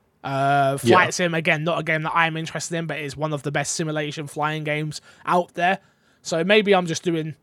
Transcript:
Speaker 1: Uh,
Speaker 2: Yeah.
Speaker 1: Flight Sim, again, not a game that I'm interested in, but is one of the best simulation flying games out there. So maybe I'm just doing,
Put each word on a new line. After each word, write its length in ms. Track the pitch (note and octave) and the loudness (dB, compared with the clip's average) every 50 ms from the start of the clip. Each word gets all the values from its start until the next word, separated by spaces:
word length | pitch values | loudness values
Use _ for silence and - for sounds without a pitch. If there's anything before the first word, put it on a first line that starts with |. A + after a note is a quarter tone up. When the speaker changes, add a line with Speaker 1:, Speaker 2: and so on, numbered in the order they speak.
| _ _ _ _ - | _ _ _ _ -8
Speaker 1:
Uh, 540 | C3+ C#3 C3+ C#3 C#3 C#3+ C#3 C#3 C3+ C#3 C3+ - | -4 -2 0 2 4 4 4 4 2 0 2 4
Speaker 2:
Yeah. 120 | A#2+ F4+ | 6 6
Speaker 1:
Flight 160 | F3+ F3+ D#3+ - | 8 6 4 2
Sim, 200 | - F3+ E3+ E3 | -2 -2 -2 -2
again, 300 | E3 D#3 F3+ E3 D3+ D#3 | 0 0 0 0 0 0
not 160 | F3 D#3+ D#3 | -2 -2 -2
a 40 | D#3+ | -2
game 200 | E3+ D#3+ D#3 D#3 | -2 -2 -2 -2
that 80 | D#3+ - | 0 2
I'm 220 | E3 E3 E3 D#3+ | 2 2 2 0
interested 400 | D#3+ D#3+ - - D#3+ - - E3+ | -4 -6 -8 -8 -8 -8 -6 -6
in, 100 | E3 E3 | -4 -4
but 140 | D#3 D3 D#3 | -4 -6 -6
is 160 | D3+ C#3 C3 | -6 -8 -6
one 160 | C#3 D3+ D#3 | -6 -4 -4
of 120 | D3+ C#3+ - | -4 -4 -4
the 80 | D3 | -4
best 240 | C#3+ D3+ C#3 - - | -2 -2 -2 -2 -4
simulation 520 | - E3 D#3 D3+ D#3 D3+ D3 C#3 D#3 D3 | -4 -4 -4 -4 -4 -4 -6 -6 -8 -10
flying 380 | C#3 - D#3 D3 D3+ D#3 D#3 D3+ | -10 -6 -4 -4 -2 -2 -4 -4
games 340 | D3+ D3+ D3+ D#3 D3+ D3 - - - - - - | -4 -4 -4 -4 -6 -8 -10 -14 -20 -20 -8 -2
out 280 | - E3+ F3+ F3 - - | 0 0 0 0 -2 -2
there. 260 | E3+ E3+ F3+ F#3+ - _ _ _ _ _ _ _ _ | 0 0 2 0 0 _ _ _ _ _ _ _ _
So 220 | - - F3 E3 E3 | -10 -4 -4 0 2
maybe 320 | F#3 G#3 A3 G3+ G3+ G3 | 4 4 4 6 4 4
I'm 100 | F3+ F3+ | 4 2
just 160 | E3 D#3+ - - | 0 -4 -4 -2
doing, 320 | F3+ E3+ D#3+ D#3 D#3+ D3+ - | -2 -2 -2 -4 -6 -10 -12